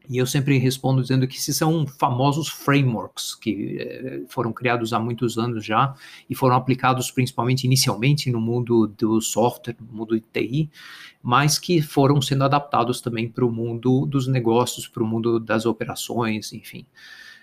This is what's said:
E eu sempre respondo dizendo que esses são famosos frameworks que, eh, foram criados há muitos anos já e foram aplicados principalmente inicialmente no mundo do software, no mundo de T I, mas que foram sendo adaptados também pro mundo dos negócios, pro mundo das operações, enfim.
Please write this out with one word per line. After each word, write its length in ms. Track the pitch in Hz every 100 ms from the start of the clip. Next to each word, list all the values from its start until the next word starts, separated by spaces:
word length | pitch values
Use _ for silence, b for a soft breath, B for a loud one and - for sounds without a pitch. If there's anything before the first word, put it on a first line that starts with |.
| -
E 120 | 123
eu 80 | 127
sempre 320 | 147 135 135
respondo 420 | 131 127 135 131
dizendo 260 | 127 131 127
que 120 | -
esses 180 | - 139
são 300 | 160 165 135
famosos 600 | - 143 123 139 143 151
frameworks 880 | - - 139 131 107 90 - -
que, 440 | - 113 98 117 -
eh, 400 | - 120 131 139 139
foram 240 | - 117
criados 400 | 113 123 120 113
há 60 | 113
muitos 400 | 113 117 120 110
anos 260 | 120 113
já 300 | 107 110 131 B B B B
e 60 |
foram 220 | 131 131 127
aplicados 540 | 131 123 127 127 120
principalmente 540 | - 123 - 120 127
inicialmente 640 | 127 131 127 101 131 147 135
no 80 | 117
mundo 480 | 113 120 120 120 107
do 320 | - 110 110
software, 520 | 113 - 120 123 - 117
no 100 | 110
mundo 240 | 110 110
de 60 | 113
T 220 | - 123
I, 280 | 117 139 151 B B B B B
mas 360 | 123 123 151 151
que 220 | - 175
foram 400 | 151 - 135 143
sendo 240 | - 135
adaptados 560 | 135 143 143 117 120 123
também 300 | 120 113 117
pro 200 | 113 123
mundo 540 | 113 117 117 123 131
dos 220 | 151 139 127
negócios, 600 | 131 113 117 123 - -
pro 200 | - 110
mundo 340 | 113 113 117
das 240 | 110 110
operações, 880 | 113 110 113 92 - 117 113 107 -
enfim. 320 | 110 - 123 - B B B B B